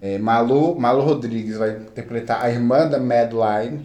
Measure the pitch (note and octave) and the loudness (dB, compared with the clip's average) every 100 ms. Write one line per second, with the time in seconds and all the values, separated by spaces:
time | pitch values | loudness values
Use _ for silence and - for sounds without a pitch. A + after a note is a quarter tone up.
0 | G2 G2 A2 A2+ A#2+ C#3 E3 E3 A#2+ C3 | -6 -4 0 2 2 2 2 0 2 2
1 | D3 C#3 A#2+ A2+ A2 G#2+ A2 A2 - - | 2 0 -2 -6 -6 -4 -4 -4 -10 -14
2 | A2+ A#2 A#2 A2+ A#2+ A#2+ A#2+ C3+ D#3+ C#3 | -10 -8 -4 -2 0 0 2 4 2 0
3 | B2+ A#2+ A#2 A2+ A2 G#2+ A#2 C#3+ | 2 2 2 2 0 0 -2 -6